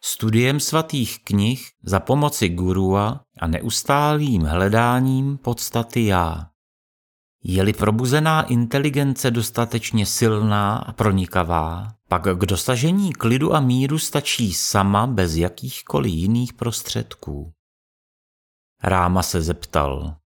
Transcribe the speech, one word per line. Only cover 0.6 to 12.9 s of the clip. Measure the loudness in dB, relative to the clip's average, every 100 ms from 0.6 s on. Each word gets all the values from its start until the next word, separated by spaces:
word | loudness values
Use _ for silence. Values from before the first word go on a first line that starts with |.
svatých | 0 0 0 -2 -4 -6
knih | -2 0 2 -2 -8 _
za | -2 -2
pomoci | 2 2 2 2 0
gurua | 0 0 2 2 2 0 -4 -14 -6
a | -4
neustálým | -2 -2 -4 0 2 2 0 2 2
hledáním | 2 2 2 2 2 2 2 0 0 -4
podstaty | -4 -6 -4 -4 -2 0 2
já. | 2 0 -4 -10 _ _ _ _ _ _ _ _ _ -2
Je-li | 2 2
probuzená | 2 2 2 2 2 2 0
inteligence | 2 0 0 0 0 0 0 0 0
dostatečně | 0 -2 -2 -2 -4 -2 0 0
silná | 2 2 2 2 2 0 -2
a | -6
pronikavá, | 0 2 2 0 -2 0 0 -2 -6 -10 -14 _
pak | -2
k | 0 0 0
dosažení | 0 0 0 2